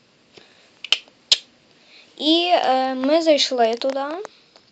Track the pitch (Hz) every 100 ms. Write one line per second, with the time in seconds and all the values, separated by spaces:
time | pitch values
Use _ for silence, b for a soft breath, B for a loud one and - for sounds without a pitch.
0 | _ _ _ b b b b _ - -
1 | - _ _ - - _ _ b b b
2 | b - 285 330 349 349 - 262 262 262
3 | 262 320 320 294 - 254 226 240 269 269
4 | 277 330 427 b b _ _